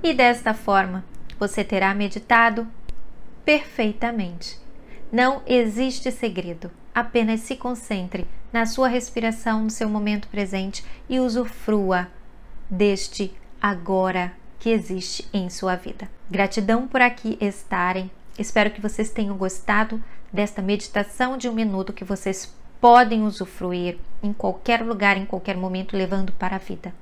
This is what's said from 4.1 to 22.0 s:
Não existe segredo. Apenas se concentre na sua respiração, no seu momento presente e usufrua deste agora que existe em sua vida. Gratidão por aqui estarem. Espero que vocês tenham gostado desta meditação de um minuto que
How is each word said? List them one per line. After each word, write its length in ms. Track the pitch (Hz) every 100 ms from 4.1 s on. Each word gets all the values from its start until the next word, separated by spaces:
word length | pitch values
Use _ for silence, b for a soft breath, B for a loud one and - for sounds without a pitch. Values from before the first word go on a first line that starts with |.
| 233 180 170 - - - B B B B
Não 320 | 226 254 277 -
existe 640 | 247 226 208 262 254 262
segredo. 580 | 254 233 180 175 170 180 - -
Apenas 460 | - 240 233 220 226
se 160 | - 262
concentre 720 | 247 240 - 202 180 190 - B B
na 140 | 233 226
sua 240 | 247 262
respiração, 720 | 247 247 - 226 226 - 220
no 60 | 220
seu 180 | 220 220
momento 400 | 208 208 208 -
presente 560 | 208 196 190 190 - B B B
e 100 | 254
usufrua 920 | 254 226 233 - - 214 190 185 180 - - - - - -
deste 640 | 185 208 196 - - 190 - - -
agora 720 | 202 190 170 190 185 180 180 185 - -
que 100 | 226
existe 560 | 226 - 185 180 - -
em 180 | 208 180
sua 280 | - 190 180
vida. 320 | - - - - -
Gratidão 600 | 180 196 220 202 226 254
por 120 | 262
aqui 360 | 247 240 220 -
estarem. 720 | 202 196 - 185 180 190 185 - - -
Espero 320 | 214 - 214
que 120 | 214
vocês 280 | 208 - 226
tenham 280 | - 202 196
gostado 680 | 190 185 - 208 220 226 B B B
desta 300 | 190 208 -
meditação 760 | 190 202 - 208 202 - 254 262
de 100 | 254
um 60 |
minuto 400 | 226 226 196 190
que 100 | 202